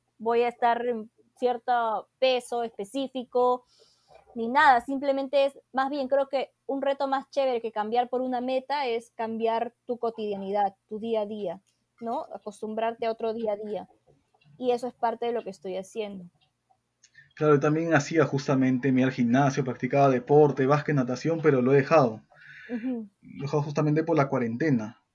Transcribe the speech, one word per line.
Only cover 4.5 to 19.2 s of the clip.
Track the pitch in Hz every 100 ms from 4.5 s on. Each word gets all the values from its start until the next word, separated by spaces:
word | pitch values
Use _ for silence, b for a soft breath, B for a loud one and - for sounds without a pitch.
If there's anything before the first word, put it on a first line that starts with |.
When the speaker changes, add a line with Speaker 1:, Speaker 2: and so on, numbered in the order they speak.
| 269 302 240
Speaker 1:
Simplemente | 247 277 277 269 269 285 277
es, | - _
más | 254 269
bien | 294 262
creo | 277 269
que | 269 - _ -
un | 277
reto | 269 277 277
más | 269 -
chévere | - 262 247
que | 226
cambiar | 214 214 233 247
por | 254
una | 254 247
meta | 247 262 262 294 254
es | 226 233
cambiar | - 226 220 226 226 233 - -
tu | 233
cotidianidad, | 233 226 214 196 196 208 196 196 _
tu | 214
día | 226 220
a | 208
día, | 214 196 185 _ _ _ _
¿no? | 226 262 -
Acostumbrarte | - 214 202 214 220 226 233 226
a |
otro | 226 226
día | 220 220
a | 208
día. | 214 185 190 _ _ _ _ _ _ -
Y | 247
eso | 240 247
es |
parte | - 233 233 240
de |
lo | 233
que | -
estoy | 196 190 185
haciendo. | 190 233 208 196 175 _ _ _ _ _ _ _ _ b b -
Speaker 2:
Claro, | 151
yo | 143
también | 151 156 165
hacía | 151 147 165
justamente, | 139 139 - 135 131 127 135
me | 127
iba | 131
al |
gimnasio, | 131